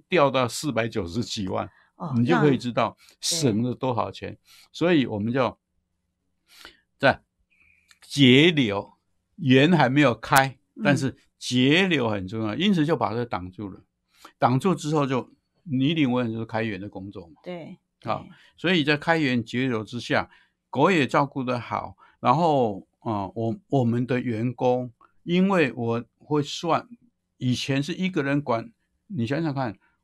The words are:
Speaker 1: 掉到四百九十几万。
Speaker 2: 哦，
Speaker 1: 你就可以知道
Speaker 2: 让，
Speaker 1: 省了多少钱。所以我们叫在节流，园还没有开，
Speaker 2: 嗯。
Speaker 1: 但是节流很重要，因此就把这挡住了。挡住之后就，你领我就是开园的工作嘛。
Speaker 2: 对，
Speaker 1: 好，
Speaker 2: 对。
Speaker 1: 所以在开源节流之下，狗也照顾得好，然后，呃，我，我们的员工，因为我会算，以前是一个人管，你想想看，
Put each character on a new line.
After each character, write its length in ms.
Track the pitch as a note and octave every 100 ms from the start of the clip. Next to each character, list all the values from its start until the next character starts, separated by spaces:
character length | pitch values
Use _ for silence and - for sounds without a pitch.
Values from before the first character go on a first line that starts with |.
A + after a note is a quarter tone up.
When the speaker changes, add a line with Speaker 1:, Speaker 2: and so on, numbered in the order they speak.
| _
Speaker 1:
掉 200 | F3 C#3+
到 180 | C3 B2
四 240 | - D3+
百 160 | A2+ A#2
九 180 | A2+ F2
十 160 | G2+
几 240 | G#2+ - F#2+
万。 240 | G#2+ G2+ _ _ _
Speaker 2:
哦， 160 | D#3+ B2
Speaker 1:
你 80 |
就 120 | A#2+ -
可 120 | D3+
以 60 | B2
知 160 | B2
道 240 | A#2 A2 -
Speaker 2:
让， 240 | - _
Speaker 1:
省 420 | - E3 C#3+ G#2
了 120 | B2
多 200 | A#2 C3
少 160 | A2 G2
钱。 280 | - F#2+ G2 _ - _
所 200 | - E3
以 100 | E3
我 140 | A2 G#2+
们 140 | A2
叫 260 | C3 A#2 - _ _ _ _ _ _ _ _ _ _ - _ _ _
在 240 | C3+ - _ _ _ _ _ _ _ _
节 480 | - C#3+ C3 B2+ E3+
流， 440 | D3+ A2+ G2 G2 _ _ _ _ -
园 360 | B2+ C3 D3+
还 160 | E3+ B2+
没 120 | C#3
有 140 | D3+
开， 440 | A2+ - C#3+ C3+ - _ -
Speaker 2:
嗯。 60 |
Speaker 1:
但 120 | F3+ C3+
是 200 | C3 - _ _
节 480 | - B2 C3 E3 F#3+
流 220 | D3+ A#2
很 180 | G#2 F#2
重 200 | A2 A2
要， 80 |
因 180 | A2+ G3
此 140 | F3+ D3+
就 100 | D#3
把 160 | G#2
这 120 | A2+
挡 260 | A#2 G2 F2+
住 180 | F#2 G2+
了。 120 | F2 _ _ _ _ - _
挡 200 | A#2+ C3
住 160 | F#3+
之 200 | E3+ D3
后 120 | D3+ C3+
就， 240 | C3 - _ _ _
你 280 | - C3 C3+
领 160 | E3 C3
我 140 | B2
就 140 | A#2+ A2
是 80 | A2
开 160 | A2
园 180 | A2+ F#2
的 80 | G2+
工 220 | F#2+ G2
作 160 | G2 F2
嘛。 80 | -
Speaker 2:
对， 340 | - F3 D#3 F#3 _ _
Speaker 1:
好， 180 | A#2 G#2+
Speaker 2:
对。 80 | G2+ - _ _
Speaker 1:
所 160 | E3
以 100 | F3+
在 140 | C#3+ D3
开 220 | E3+ E3
源 260 | C#3 B2
节 240 | A#2 A#2+ C3
流 160 | A2
之 160 | G#2 A#2+
下， 300 | - B2+ F#2 _ _ _ _
狗 200 | B2 E3
也 160 | F3 C3
照 200 | D#3+ C#3+
顾 160 | C#3
得 160 | B2+ B2
好， 380 | G#2+ G2+ F#2 - _ _
然 160 | A#2+ C#3
后， 500 | E3+ C#3+ A2+ G2 - _
呃， 320 | A#2+ G#2 F#2+
我， 220 | - A2+ - _
我 160 | C#3
们 220 | A#2 A#2 B2
的 140 | B2+
员 320 | B2 A2 B2
工， 400 | B2 B2+ B2 B2 _ _ _
因 260 | - F3 F#3+
为 240 | F#3+ C#3
我 320 | B2+ A#2 A#2 A#2+ _
会 240 | - D3
算， 460 | D3 - E3+ C#3 - - _ _ _ _
以 180 | B2+
前 280 | A#2+ - C#3
是 120 | D3
一 140 | F3 F#3
个 140 | F3+
人 180 | C#3 D3
管， 300 | C#3+ A2+ - _ _ _ _
你 200 | F3+ A2+
想 160 | C#3+
想 120 | E3
看， 240 | C3+ B2+ G2 _ _